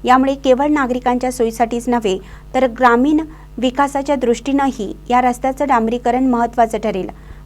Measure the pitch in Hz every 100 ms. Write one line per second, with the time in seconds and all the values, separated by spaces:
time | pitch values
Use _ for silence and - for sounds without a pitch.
0 | 233 262 269 277 262 254 294 302 254 247
1 | 247 247 254 247 233 226 233 240 247 240
2 | 220 190 - - - 254 254 226 254 233
3 | 277 311 320 - - - 254 247 277 277
4 | 277 285 240 226 - 277 269 247 196 -
5 | - 247 254 240 262 269 285 240 226 247
6 | 247 247 262 240 233 240 233 220 214 190
7 | - - - -